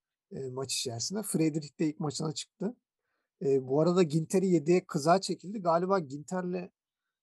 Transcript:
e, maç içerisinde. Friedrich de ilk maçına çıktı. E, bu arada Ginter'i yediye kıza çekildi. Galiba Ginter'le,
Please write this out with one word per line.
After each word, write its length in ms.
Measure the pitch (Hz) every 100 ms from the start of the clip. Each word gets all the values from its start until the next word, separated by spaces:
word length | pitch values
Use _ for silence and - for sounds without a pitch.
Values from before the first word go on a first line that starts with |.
| _ _ _
e, 180 | 151 135
maç 240 | 127 135 -
içerisinde. 460 | 127 117 - 202
Friedrich 560 | - 156 160 151 147 -
de 80 | 156
ilk 100 | -
maçına 320 | 151 - 160
çıktı. 420 | - - _ 196 - _ _ _ _ _ _
E, 260 | 143 135 131
bu 140 | 139
arada 220 | 165 180
Ginter'i 440 | 165 160 160 190 190
yediye 380 | 170 143 180 185
kıza 360 | 170 147 190
çekildi. 380 | - 175 170 220
Galiba 380 | 175 165 185 196
Ginter'le, 720 | 139 147 147 185 180 180 180 _ _ _ _ _